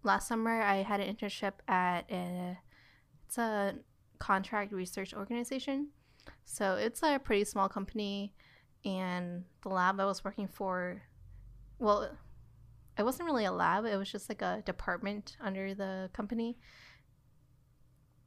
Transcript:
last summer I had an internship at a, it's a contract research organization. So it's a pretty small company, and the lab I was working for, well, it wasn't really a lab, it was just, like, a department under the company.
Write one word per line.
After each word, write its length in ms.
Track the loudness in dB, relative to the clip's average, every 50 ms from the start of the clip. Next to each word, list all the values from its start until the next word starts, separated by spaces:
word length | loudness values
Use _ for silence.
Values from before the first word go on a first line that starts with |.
| 4
last 260 | 4 4 4 4 2
summer 320 | 0 2 2 4 4 4
I 220 | 6 6 4 4 4
had 180 | 2 2 2
an 140 | 2 0 -2
internship 400 | -2 -4 -4 -4 -2 -2 -2 -4 -4 0 2
at 420 | 4 4 6 4 2 0 -2 -2
a, 480 | -4 -4 -2 -4 -4 -4 -4 -6 -6 -8 -12 -18 -20 -20 -20 -20 -20 _ _ _ -20 -20 -12
it's 120 | -6 -4 -2
a 380 | 0 0 2 2 0 0 -2 -4 -10 -18 _ _ _ _ _ -6
contract 540 | 2 2 4 4 2 0 -2 -2 -2 -2 -4
research 420 | -4 -4 -4 -4 -6 -6 -6 -6
organization. 720 | -8 -6 -4 -4 -4 -2 -2 -4 -4 -2 -2 -2 -2 -2 -4 -8 _ _ _ _ -20 -20 -20 -20 -20 _
So 300 | -12 -4 0 0 2 2
it's 280 | 2 2 0 0 2 2
a 160 | 2 4 2
pretty 260 | 2 2 4 4 4
small 240 | 2 2 2 0 2
company, 640 | 0 -2 -4 -4 -4 -4 -2 -2 -2 -4 -4 -6 -8 -14 -20 -20 -20 -20 -20 _ _ _ -6
and 600 | -4 -2 -2 -2 -2 -2 -2 -2 -4 -6 -6 -8 -10 _ _ -6
the 60 | 0
lab 300 | 2 4 4 4 4 4
I 40 | 2
was 200 | 2 0 0 -4
working 240 | -6 -4 -4 -6 -6
for, 520 | -4 -4 -2 -2 -2 -2 -2 -4 -6 -8 -12 -18 -20 -20 -20 -18 -18 -18 -18 -18 -18 -18 -20 -20 -8 2
well, 320 | 4 6 6 6 4 0 -6 -12 -16 -18 -18 -20 -20 -20 -20 -20 -20 -20 -20 -20 -20 -6 -2 2
it 60 | 2
wasn't 220 | 2 2 0 0
really 200 | 0 2 2 2
a 60 | 2 2
lab, 340 | 4 4 4 4 4 2
it 100 | 2 0
was 160 | 0 0 -2 -6
just, 160 | -8 -6 -8
like, 140 | -6 -2 0
a 200 | 0 -2 -2 -2
department 720 | -4 -4 -2 -2 -2 -2 0 -2 -4 -4 -4 -8 -10 -12 -6
under 320 | -4 -4 -2 -2 -4 -4 -4
the 360 | -4 -4 -4 -4 -6 -8 -6 -6
company. 460 | -6 -4 -2 -2 -2 -2 -2 -4 -8 -12 -20 -20 -20 -20 -20 -20 -20 -20 _ _ _ _ -20 -20 -20 -20 _ -20 -20 _ _ _ _ -20 -20 -20 _ -20 _ _ _ _